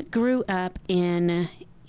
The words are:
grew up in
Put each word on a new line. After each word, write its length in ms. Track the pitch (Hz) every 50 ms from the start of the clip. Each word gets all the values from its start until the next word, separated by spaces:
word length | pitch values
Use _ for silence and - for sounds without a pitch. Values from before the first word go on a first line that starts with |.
| - -
grew 320 | - 233 233 247 254 254 -
up 300 | - 196 185 180 180 - - -
in 600 | - 185 180 175 175 175 175 175 170 170 170 175 170 - - - - - - -